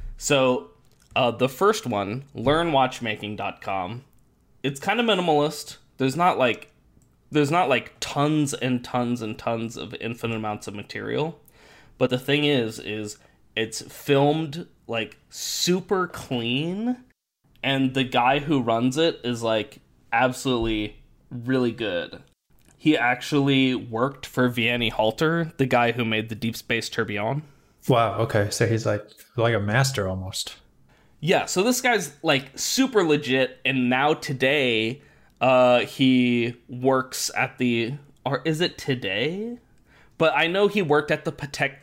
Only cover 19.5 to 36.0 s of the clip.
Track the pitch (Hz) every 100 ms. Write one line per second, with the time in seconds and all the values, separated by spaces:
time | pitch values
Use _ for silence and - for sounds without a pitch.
19.5 | 110 104 - _ _ - 113 127 127 135
20.5 | 120 113 110 107 - - _ - 123 120
21.5 | 131 123 110 107 87 85 87 - _ _
22.5 | _ _ _ 156 143 120 123 - 147 139
23.5 | 135 131 120 113 110 131 139 - - 127
24.5 | 117 113 120 113 - 110 - 160 170 160
25.5 | - 131 123 120 120 113 110 113 107 113
26.5 | 107 - 113 - - 104 101 107 143 -
27.5 | - _ _ - 123 113 101 113 110 104
28.5 | - 107 113 107 104 - - - - 117
29.5 | 110 101 117 135 131 95 92 92 - -
30.5 | - _ _ _ _ _ - 151 165 90
31.5 | 180 214 247 247 220 156 - 160 139 -
32.5 | - - - 262 214 170 147 117 131 127
33.5 | - 127 131 123 127 147 160 - 127 127
34.5 | 151 127 110 110 131 - _ _ - 127
35.5 | 127 127 123 98 -